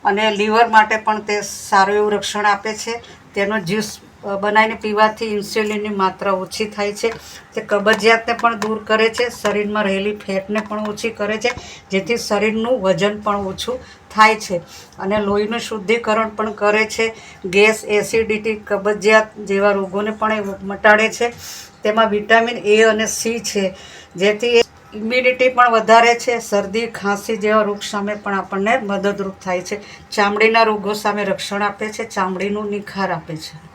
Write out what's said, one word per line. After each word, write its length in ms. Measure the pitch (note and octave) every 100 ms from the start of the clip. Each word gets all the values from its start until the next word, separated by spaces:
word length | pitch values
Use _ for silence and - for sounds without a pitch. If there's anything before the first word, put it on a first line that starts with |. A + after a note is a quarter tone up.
| G#3
અને 260 | G3+ A3
લીવર 360 | G3+ G#3+ A3 A#3
માટે 300 | A3 G#3+ A3
પણ 220 | G#3+ G#3+
તે 220 | G#3+ G#3
સારું 540 | G3 - - G3+ F#3+ G#3
એવું 160 | G#3
રક્ષણ 340 | G#3 - G#3 G#3
આપે 280 | G3+ A3
છે. 280 | G#3+ A3+ A#3 - - - G3+
તેનો 240 | G3+ A3
જ્યુસ, 400 | E3+ G#3+ G#3+ - - -
અ, 120 | G#3 G3
બનાવીને 400 | G#3 G#3+ A3 A3
પીવાથી 500 | A3 G#3 A3 G#3+ A3+
ઇન્સ્યુલિનની 640 | G#3 G3 A3 G#3+ G#3 G#3
માત્રા 420 | G3 F#3+ F#3 G3+
ઓછી 340 | F#3+ F#3 - G#3+
થાય 280 | G#3 G#3
છે. 160 | G3+ A3+ - - - - A3
તે 60 |
કબજિયાતને 720 | G#3+ G#3 G3+ A3 G#3+ A#3 -
પણ 220 | A#3 A#3 A3
દૂર 280 | G#3+ A3
કરે 260 | - A3 A3
છે, 200 | A3 A#3+
શરીરમાં 540 | - G#3 G3+ G#3 G#3
રહેલી 320 | G3 G3 G3+ G#3
ફેટને 440 | - F#3+ F#3+ G#3+
પણ 200 | G#3 G#3
ઓછી 300 | G#3+ G#3 A3+
કરે 280 | A3 G#3 A3
છે, 140 | B3+ C4+ - - -
જેથી 260 | F#3+ E3+ A#3
શરીરનું 640 | - G#3 G#3+ A3 A#3 B3+
વજન 400 | F#3+ E3+ G3+ G#3+
પણ 140 | G#3+ G3+
ઓછું 440 | G3 F#3+ - B3+ - - -
થાય 240 | G#3+ A3 G#3+
છે. 260 | - F3 D#3+ - - -
અને 200 | F#3+ G#3+
લોહીનું 400 | G3+ G3+ G#3+ A#3
શુદ્ધિકરણ 720 | - A3 F3+ A#3 A3+ G#3+ A3
પણ 220 | G#3+ G#3+
કરે 340 | G#3 G#3 G#3+ G#3+
છે, 280 | - A3+ A3+ - - F#3+
ગેસ, 400 | F#3+ G#3+ G#3+ -
એસિડિટી, 680 | G#3 - A3+ G#3+ G#3+ A3 G#3+
કબજિયાત 840 | - G3+ G3 G3+ G3 A3 G#3+ -
જેવા 320 | G3 G3 G3+
રોગોને 400 | G3+ F#3+ G3 G#3+
પણ 220 | G#3 G#3+
એ 80 | G#3+ G3 F#3+
મટાડે 480 | G3 G3 A3 G#3+ A3
છે. 240 | - A#3+ A#3 - - - -
તેમાં 260 | G#3+ A3 A3
વિટામિન 480 | G#3 G#3 A3+ A#3 A#3
એ 260 | G3+ G#3+
અને 220 | A3+ G#3+ A3
સી 340 | - A3+ A#3
છે, 360 | - G#3 F#3+ F#3 - - - F3+
જેથી 460 | G3+ G#3 A#3+ A#3 - - -
ઇમ્યુનિટી 560 | G#3+ A3 B3+ B3+ B3+ B3+
પણ 200 | B3 B3
વધારે 500 | A3+ F#3+ A3+ A#3 A#3
છે, 200 | - A#3
શરદી, 480 | - G3+ G3 G#3+ A3+
ખાંસી 500 | - G3 G3+ - A3
જેવા 240 | G#3 A3
રોગ 200 | G#3 G#3
સામે 340 | - G#3 G3+ G#3
પણ 200 | G3+ G3
આપણને 420 | F#3+ G3 G3+ B3+
મદદરૂપ 560 | G3+ G3 G3+ G3+ F#3+ -
થાય 180 | F#3+ F3+
છે. 180 | F3+ G3+ - - -
ચામડીના 540 | - G3+ G#3 A3 A3+
રોગો 300 | A3 G#3+ G3
સામે 300 | G#3 G#3+ G3+
રક્ષણ 400 | G3 F#3+ - G3+
આપે 260 | G#3 - G#3+
છે, 140 | G#3+
ચામડીનું 680 | A3 G#3 F#3+ F3+ G3+ G#3 G#3
નિખાર 420 | G3+ G3+ F#3+ F#3
આપે 240 | E3 - D#3
છે. 320 | - D#3 -